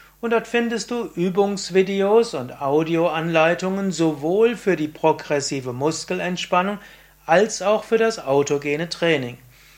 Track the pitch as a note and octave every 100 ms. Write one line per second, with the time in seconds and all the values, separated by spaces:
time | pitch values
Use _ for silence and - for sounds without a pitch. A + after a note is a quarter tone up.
0 | - _ A#3 A#3 - A#3+ A#3 A#3 - A#3+
1 | G#3 - F#3 F#3 G3+ G3 - F3+ F#3+ G3
2 | G3 A3+ A3+ D3+ B2+ - C#3 D3 D#3+ E3
3 | E3+ D#3+ E3 D#3+ D#3+ F3 F#3 G3 G3 D#3+
4 | E3 D3 D3+ G3 A3+ G#3 G3+ E3 D3+ -
5 | D#3 D#3 - D3 C3+ C#3 B2+ B2 D3 D#3+
6 | - F#3 F3 F3+ - F3+ F#3+ G#3 - -
7 | - _ - E3+ A3 - F#3 G#3+ - A3+
8 | A3+ A3 C3 C#3+ C#3+ C#3+ C#3+ D3 E3+ -
9 | E3+ C#3+ B2 B2 - - -